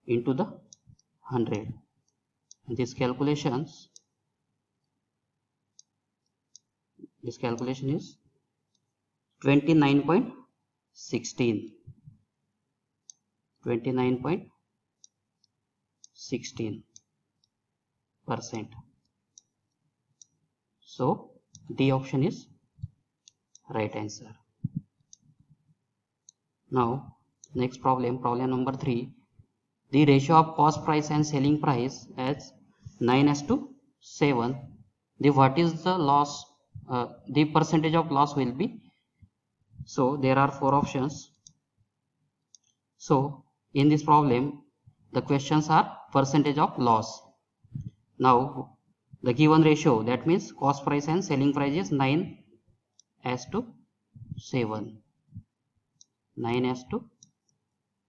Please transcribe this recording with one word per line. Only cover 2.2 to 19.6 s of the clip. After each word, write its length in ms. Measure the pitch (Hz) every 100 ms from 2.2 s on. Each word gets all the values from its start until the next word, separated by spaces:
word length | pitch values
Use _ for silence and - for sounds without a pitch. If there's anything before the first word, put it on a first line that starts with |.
| _ _ _ _ -
This 260 | 117 120
calculations, 960 | - 127 127 143 147 151 123 160 - - - _ _ _ _ _ _ _ _ _ _ _ _ _ _ _ _ _ _ _ _ _ _ _ _ _ - _ _ _ _ - _
this 160 | 117 -
calculation 520 | 123 117 127 135 135
is 280 | 170 - - _ _ _ _ _ _ _ _ _ _ _ _
twenty-nine 600 | 135 143 143 160 139 143
point 280 | 143 185 254 - - _ _ _ _
sixteen. 800 | - - 117 - - 120 104 - - - - - - _ _ _ _ _ _ _ _ - - _ _ _ _
Twenty-nine 580 | - 117 135 127 127 127
point 220 | 135 190 - _ _ _ _ _ _ _ _ _ _ _ _ _ _ _ _
sixteen 680 | - - 117 - - 113 110 - _ _ _ _ _ _ _ _ _ _ _ _ _
percent. 440 | - 117 - 113 - - - _ _ _ _ _ _ _